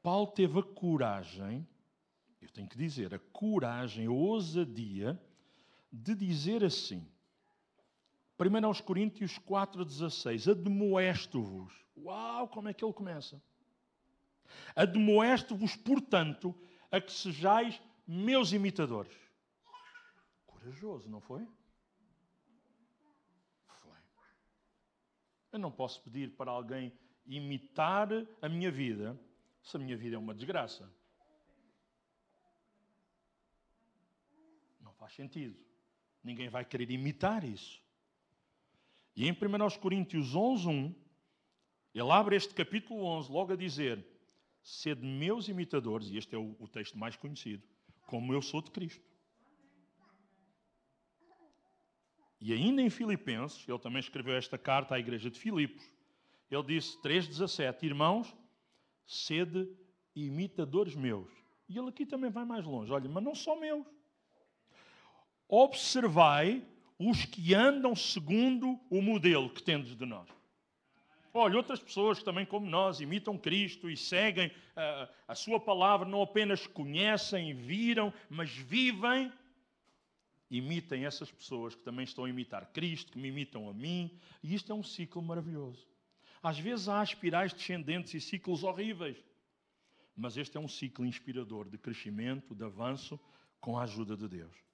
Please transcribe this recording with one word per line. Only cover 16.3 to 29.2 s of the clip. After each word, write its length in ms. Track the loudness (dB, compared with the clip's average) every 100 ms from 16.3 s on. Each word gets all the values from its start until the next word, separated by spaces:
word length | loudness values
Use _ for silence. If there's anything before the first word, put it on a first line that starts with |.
| -2 -6 -6 -18 -20 -2
a 120 | -2
que 100 | 0
sejais 680 | -6 -6 2 6 6 4 -4 -16 _ -8
meus 460 | -2 4 4 4
imitadores." 600 | 2 2 0 0 -2 -6 -14 -20 _ _ _ _ -20 -20 -20 -20 _ _ _ -20
Corajoso, 640 | -20 -18 -12 -10 -10 -12
não 100 | -14
foi? 260 | -10 -10 -10 -16 _ _ _ _ _ _ _ _ _ _ _ _ _ _ _ _ _ _ _ _ _ -20
Foi. 160 | -20 -20 _ _ _ _ _ _ _ _ _ _ _ _ _ _ _
Eu 80 | -6
não 120 | -6
posso 300 | -4 -6 -6
pedir 360 | -12 -8 -8 -6
para 120 | -6
alguém 480 | -4 -4 -8 -8 -12 _ _
imitar 840 | -12 -8 -6 -8 -6 0 2 2 2 -2 -4 -8
a 60 | -4
minha 240 | 0 -2
vida, 480 | 0 -2 -2 -6 -8